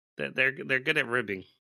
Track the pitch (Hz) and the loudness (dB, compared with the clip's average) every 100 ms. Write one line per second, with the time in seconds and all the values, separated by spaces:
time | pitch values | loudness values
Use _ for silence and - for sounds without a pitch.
0 | _ - 71 131 131 139 143 131 135 156 | _ -6 -4 2 0 0 0 0 2 0
1 | 123 120 107 95 92 _ | 2 0 0 -4 -8 _